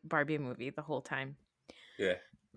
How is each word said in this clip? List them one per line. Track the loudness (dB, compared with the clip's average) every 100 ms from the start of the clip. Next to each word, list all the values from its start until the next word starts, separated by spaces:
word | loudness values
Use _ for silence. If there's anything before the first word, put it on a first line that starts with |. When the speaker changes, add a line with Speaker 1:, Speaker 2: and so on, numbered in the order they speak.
Speaker 1:
Barbie | 0 2 4 2
movie | 0 -4 -6
the | -6
whole | -2 -2
time. | -2 -4 -4 -8 _ _ -20 -20 -14 0
Speaker 2:
Yeah. | 2 2 -2 -20 _